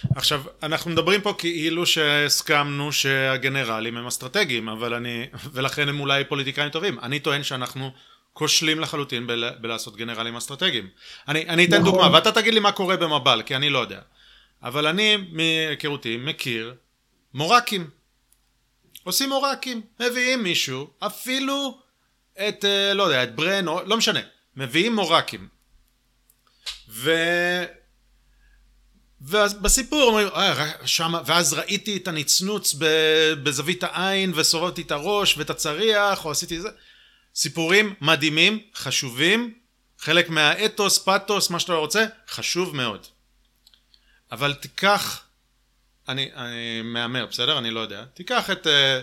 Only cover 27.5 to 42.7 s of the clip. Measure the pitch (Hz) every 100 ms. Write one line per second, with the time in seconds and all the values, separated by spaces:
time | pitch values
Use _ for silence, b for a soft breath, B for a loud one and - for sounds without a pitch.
27.5 | 180 - - _ _ _ _ _ _ _
28.5 | _ _ _ _ _ _ - 135 208 202
29.5 | 202 202 262 254 302 247 214 202 156 190
30.5 | 135 151 - 123 - 165 170 131 170 143
31.5 | 147 - - 214 190 185 156 139 - 190
32.5 | 208 - 143 156 160 156 156 156 151 143
33.5 | 135 147 180 143 160 190 196 190 156 151
34.5 | 160 175 170 147 147 175 208 190 147 156
35.5 | 147 156 151 220 208 202 190 160 143 170
36.5 | 165 208 - b b b b b - 147
37.5 | 160 165 196 214 196 147 151 156 156 185
38.5 | 214 - - 135 - 131 120 170 226 233
39.5 | 220 _ _ _ - 151 170 170 156 151
40.5 | 175 214 214 196 - 190 196 202 196 -
41.5 | 170 - 165 151 214 220 - - - -
42.5 | 170 180